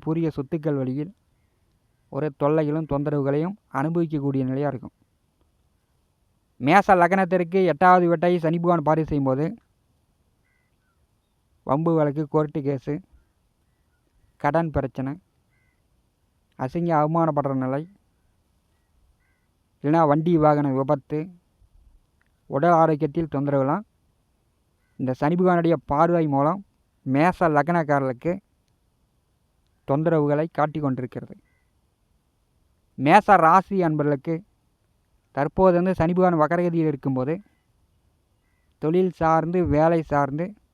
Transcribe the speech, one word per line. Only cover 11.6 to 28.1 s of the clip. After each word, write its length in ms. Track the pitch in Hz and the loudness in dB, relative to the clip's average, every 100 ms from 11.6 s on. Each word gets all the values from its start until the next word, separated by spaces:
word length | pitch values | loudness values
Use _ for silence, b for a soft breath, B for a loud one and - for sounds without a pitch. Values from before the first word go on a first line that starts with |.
| - | -4
வம்பு 260 | 135 165 | -2 0
வழக்கு, 300 | 165 147 143 151 | 2 0 -2 -2
கோர்ட்டு 260 | 156 151 156 135 | -2 -2 -4 -4
கேஸு, 280 | 139 - 147 - _ _ _ _ _ _ _ _ _ _ _ _ _ | -6 -6 -10 -10 _ _ _ _ _ _ _ _ _ _ _ _ _
கடன் 300 | 147 156 165 143 | -2 -2 -2 -4
பிரச்சனை, 360 | 135 - 131 160 _ _ _ _ _ _ _ _ _ _ _ _ _ - | -6 -6 -8 -8 _ _ _ _ _ _ _ _ _ _ _ _ _ -12
அசிங்க 320 | 131 175 170 156 | -8 -4 -2 0
அவமானப்படுற 560 | 151 165 160 147 143 135 | 0 0 0 -2 -2 -4
நிலை, 180 | 131 139 170 202 _ _ _ _ _ _ _ _ _ _ _ _ _ _ _ _ _ _ | -4 -6 -8 _ _ _ _ _ _ _ _ _ _ _ _ _ _ _ _ _ _ _
இல்லைன்னா 180 | 139 165 156 | -2 2 2
வண்டி 260 | 147 160 165 | 2 2 2
வாகன 320 | 151 147 143 | 4 2 0
விபத்து, 460 | 131 135 147 - 151 180 175 _ _ _ _ _ _ _ _ _ _ _ | -2 -2 -2 -4 -8 -8 -16 _ _ _ _ _ _ _ _ _ _ _
உடல் 260 | 139 170 165 | -2 2 4
ஆரோக்கியத்தில் 540 | 160 156 151 147 160 | 4 2 -2 -4 -4
தொந்தரவுலாம் 500 | 139 143 139 131 170 220 _ _ _ _ _ _ _ _ _ _ _ | -4 -2 0 0 -2 -6 _ _ _ _ _ _ _ _ _ _ _
இந்த 120 | 131 | -6
சனி 220 | 127 147 175 | -2 -2 2
பகவானுடைய 380 | 185 175 165 160 - | 2 2 2 -2 -2
பார்வை 380 | 143 170 170 156 | 0 2 2 0
மூலம் 320 | 139 143 190 - _ _ _ - | 0 0 -2 -10 _ _ _ -4
மேச 420 | 135 165 175 170 | 0 0 2 0
லக்னக்காரர்களுக்கு 840 | 147 147 170 147 143 135 | 0 0 -2 0 -2 -2